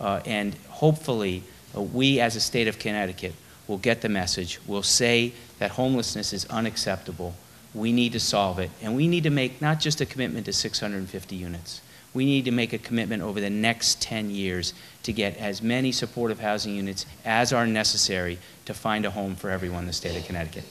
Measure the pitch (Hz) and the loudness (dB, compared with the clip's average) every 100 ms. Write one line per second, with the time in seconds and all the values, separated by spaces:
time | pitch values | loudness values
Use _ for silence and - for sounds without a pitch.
0 | 104 95 - 107 101 - - - 151 156 | -2 0 0 0 0 -4 -10 2 4 4
1 | - 117 101 90 90 - - - 101 123 | 2 0 0 -2 -6 -16 -12 -6 -2 4
2 | 135 139 117 113 - 123 110 101 110 107 | 6 6 4 2 0 2 2 0 -2 -2
3 | 98 90 92 82 - - - 101 117 117 | -2 -4 -8 -8 -16 -16 -8 -2 2 2
4 | 110 101 90 - 90 - - 101 98 - | 2 0 0 -2 -4 -8 -4 -2 2 4
5 | 120 120 120 - - - 101 98 127 131 | 6 4 2 -2 -16 -2 -2 2 2 2
6 | 113 107 101 101 - 117 113 - - 95 | 0 -4 -4 -4 -4 -2 -2 -2 -2 -2
7 | - 82 87 90 - - - 107 113 120 | -4 -8 -8 -8 -14 -20 -14 -4 2 4
8 | 120 113 - 104 98 92 90 - 110 123 | 4 2 2 4 4 2 -4 -4 -4 2
9 | 165 175 156 143 127 - 151 156 156 151 | 4 4 4 2 2 0 0 2 2 0
10 | 135 131 120 117 101 98 110 - 107 101 | -2 -2 -2 -2 -4 -2 -2 -2 -2 -4
11 | 92 95 90 95 90 85 85 - - - | -6 -8 -8 -8 -6 -8 -10 -14 -16 -20
12 | - 127 135 139 123 120 117 113 - 117 | -8 0 4 4 4 2 2 -2 -2 -2
13 | 104 110 92 101 101 104 113 117 - - | 0 -2 -2 -2 -2 2 2 2 0 0
14 | - 113 104 101 95 90 85 - - - | -2 -4 -4 -2 -2 -2 -2 -6 -14 -10
15 | - 107 101 - 104 98 113 123 131 123 | -4 0 0 -2 -4 -2 0 2 2 0
16 | 117 - 117 107 107 104 104 101 98 95 | -2 -2 -2 0 0 0 -2 -4 -4 -6
17 | - - 113 113 120 127 117 110 107 104 | -10 -8 0 2 4 4 4 4 2 2
18 | - 92 90 87 - - - 107 113 107 | 2 2 0 -4 -10 -14 -12 -4 -2 0
19 | 107 98 98 92 101 92 90 87 87 82 | 0 -2 -4 -4 -4 -2 -2 -4 -4 -4
20 | 90 85 80 87 82 - - | -4 -4 -4 -4 -6 -8 -14